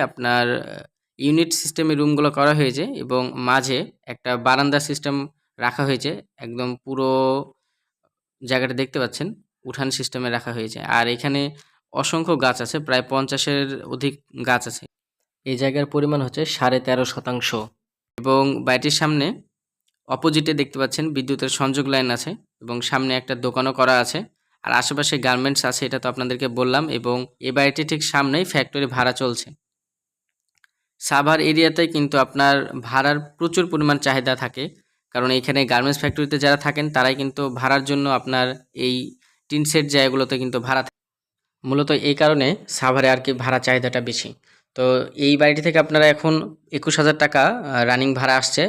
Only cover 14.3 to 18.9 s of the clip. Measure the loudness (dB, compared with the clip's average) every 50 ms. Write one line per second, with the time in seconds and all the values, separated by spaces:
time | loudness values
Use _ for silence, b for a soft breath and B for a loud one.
14.3 | -12 -6 0 2 2 2 0 -4 -12 -14 -16 -18 _ _ _ _ _ _ _ _
15.3 | _ _ -8 -6 -4 -2 0 0 0 0 -2 0 0 0 0 2 0 0 -2 -2
16.3 | -4 -4 -4 -4 -2 2 2 4 2 2 0 0 0 0 0 -2 -4 -8 -8 -6
17.3 | -6 -4 -4 -4 -4 -4 -6 -8 _ _ _ _ _ _ _ _ _ -6 0 2
18.3 | 2 4 4 2 0 -2 -2 0 0 0 0 0